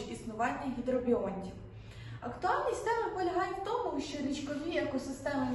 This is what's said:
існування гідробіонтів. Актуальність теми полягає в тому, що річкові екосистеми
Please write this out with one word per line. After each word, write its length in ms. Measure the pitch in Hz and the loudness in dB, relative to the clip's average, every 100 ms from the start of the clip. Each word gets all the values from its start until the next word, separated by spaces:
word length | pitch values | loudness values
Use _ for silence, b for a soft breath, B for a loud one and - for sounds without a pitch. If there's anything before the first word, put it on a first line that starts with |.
| 208 | -4
існування 640 | - 233 214 247 285 277 240 | -6 -4 0 0 0 -2 -2
гідробіонтів. 760 | 254 247 240 214 190 185 180 - - B B B B B | 2 2 4 4 2 -2 -6 -8 -12 B B B B B
Актуальність 640 | 240 - 359 - - - | -8 0 2 2 2 2
теми 280 | - 466 403 | 2 2 2
полягає 380 | 370 349 349 370 | 2 2 4 2
в 120 | 392 | 0
тому, 360 | 403 480 339 285 | 0 0 0 0
що 180 | - 294 | -2 -2
річкові 580 | 262 277 - 285 330 339 | -2 -2 -2 -2 0 2
екосистеми 680 | 311 262 269 262 302 277 254 | 2 0 -2 -4 -2 0 2